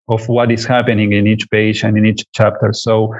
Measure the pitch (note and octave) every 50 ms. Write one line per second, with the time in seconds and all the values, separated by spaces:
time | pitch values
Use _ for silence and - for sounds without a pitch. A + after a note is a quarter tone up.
0 | _ - A2+ A2 A2+ - A#2 A#2+ A#2+ A2+ A#2 A2+ - - B2+ B2 A2+ B2 A2+ G#2
1 | G#2+ G2+ G#2 G#2 G2+ G#2+ A2 G#2 - - A2+ G#2+ G#2+ G#2+ G#2 - - G#2+ G#2 G#2+
2 | G#2+ A2 G#2+ - - - - - A2 G2+ - - A2+ G#2+ A2 - - A#2 A2 A2
3 | A2 A2 A2